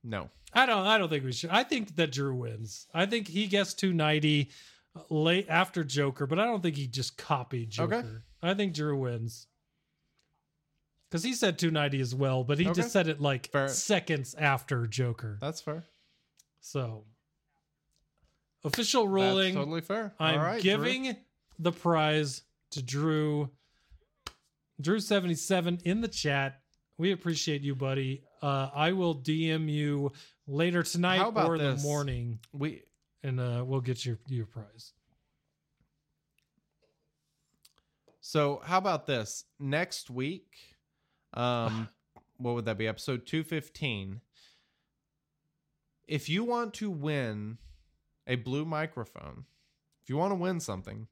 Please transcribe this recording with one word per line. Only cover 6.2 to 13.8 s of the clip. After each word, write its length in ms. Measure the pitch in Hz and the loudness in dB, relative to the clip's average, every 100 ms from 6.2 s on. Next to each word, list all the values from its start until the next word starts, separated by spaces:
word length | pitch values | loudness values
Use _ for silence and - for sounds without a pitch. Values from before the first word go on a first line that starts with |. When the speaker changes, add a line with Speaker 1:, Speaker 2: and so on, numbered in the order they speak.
| 139 | -2
Speaker 2:
but 120 | 160 | 2
I 60 | 226 | 2
don't 160 | 220 | 2
think 140 | 170 143 | 0 -2
he 100 | 131 | -6
just 300 | 120 123 - | -4 -6 -8
copied 600 | - 143 117 123 113 104 | -2 -2 0 -6 -6 -2
Speaker 1:
Okay. 200 | 165 226 | 0 0
Speaker 2:
Joker. 260 | 240 110 - - | -4 -12 -18 -6
I 120 | 170 | -2
think 200 | 196 202 | 0 0
Drew 240 | 151 151 143 | 0 0 0
wins. 500 | 127 120 113 - - _ _ _ _ _ _ _ _ _ _ _ _ _ _ _ _ | -2 -2 -6 -8 -20 _ _ _ _ _ _ _ _ _ _ _ _ _ _ _ _
'Cause 120 | 165 | -4
he 100 | 226 | -2
said 240 | 240 208 160 | 2 2 2
two 120 | 170 | 0
ninety 280 | 160 147 139 | 2 2 0
as 120 | 127 131 | -2 0
well, 280 | 135 131 | 2 2
but 140 | 123 147 | 2 2
he 60 | 180 | 2
Speaker 1:
Okay. 60 | 175 | 2
Speaker 2:
just 100 | 240 | 2
said 160 | 208 165 | 4 2
it, 140 | 147 | 2
like, 280 | 143 131 - | 0 0 0
Speaker 1:
Fair. 160 | 143 135 | 0 0
Speaker 2:
seconds 640 | 131 | -2